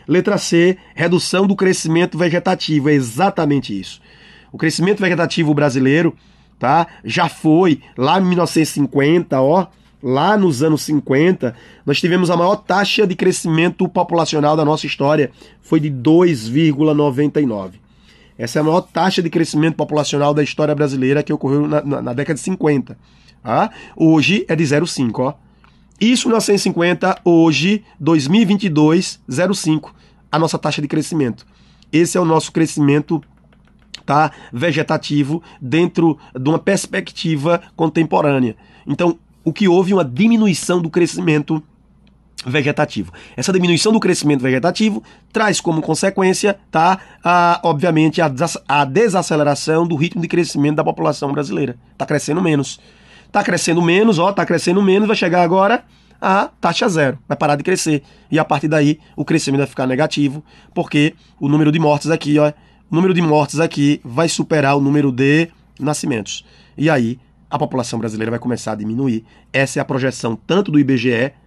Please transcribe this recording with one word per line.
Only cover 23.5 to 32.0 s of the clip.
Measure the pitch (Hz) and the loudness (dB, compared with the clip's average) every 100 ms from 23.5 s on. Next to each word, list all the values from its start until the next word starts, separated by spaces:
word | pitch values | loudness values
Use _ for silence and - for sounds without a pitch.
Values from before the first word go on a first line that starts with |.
| 131 214 - - - | 0 -2 -6 -20 2
Hoje | 160 160 113 208 381 | 4 4 4 0 0
é | |
de | 160 | -2
zero | 147 147 170 | 2 0 0
cinco, | - 120 110 | -2 -2 -2
ó. | 131 - _ _ _ _ _ _ | -4 -6 _ _ _ _ _ _
Isso | 220 254 - | 2 2 2
mil | |
novecentos | 226 - 196 | 0 2 2
e | |
cinquenta, | 190 170 175 175 185 - | 2 0 0 0 -2 0
hoje, | 175 170 165 139 180 208 - - | 2 4 4 2 0 -2 -4 -6
dois | 143 165 135 | 0 2 4
mil | 214 | 4
e | |
vinte | 196 202 | 4 2
e | 202 | 2
dois, | 151 151 170 - - - | 2 4 2 0 -10 -8
zero | 131 185 | -2 -2
cinco. | 190 - 156 - - _ _ _ | 0 0 -2 -4 -20 _ _ _
A | 147 | -2
nossa | 165 170 | 0 -2
taxa | 151 151 | -4 -4
de | 143 | -4
crescimento. | 156 - 165 127 104 - _ _ _ _ | -4 -2 -2 -2 -4 -16 _ _ _ _
Esse | 156 | 0